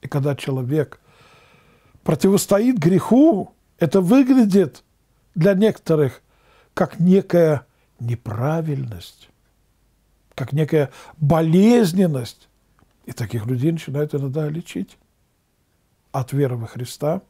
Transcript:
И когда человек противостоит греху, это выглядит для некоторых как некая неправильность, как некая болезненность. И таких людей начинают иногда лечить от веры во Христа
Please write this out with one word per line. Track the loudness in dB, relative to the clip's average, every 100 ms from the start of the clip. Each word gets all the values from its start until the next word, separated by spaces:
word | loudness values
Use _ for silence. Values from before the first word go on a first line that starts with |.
И | -6
когда | -4 -4
человек | -6 -6 -6 -4 -4 -4 -10 _ _ _ _ _ _ _ _ _ _
противостоит | -4 0 2 0 0 0 2 0
греху, | 2 0 2 4 6 4 -4 _ _ _
это | 0 2
выглядит | 4 4 4 4 4 2 0 -4 _ _ _ _ _ 0
для | 2
некоторых | 4 2 0 -2 0 0 -4 _ _ _ _ _
как | -4 -4 0
некая | 2 2 2 2 2 0 -6 _ _ _
неправильность, | -8 -8 -8 -6 -4 -4 -4 -6 -8 -12 -18 _ _ _ _ _ _ _ _ _ _ _ _
как | -12 -6
некая | -4 0 0 -2 -6 -20 -6
болезненность. | 0 0 2 4 4 4 2 2 0 -2 -8 -16 _ _ _ _ _ _ -20
И |
таких | -10 -8 -6 -6
людей | -2 -2
начинают | -4 -6 -6 -4
иногда | -4 -6 -6 -6
лечить | -8 -10 -10 -10 _ _ _ _ _ _ _ _ _ _ _ _
от | -10 -6
веры | -2 -2 -4
во | -10
Христа | -12 -14 -6 -4 -4 _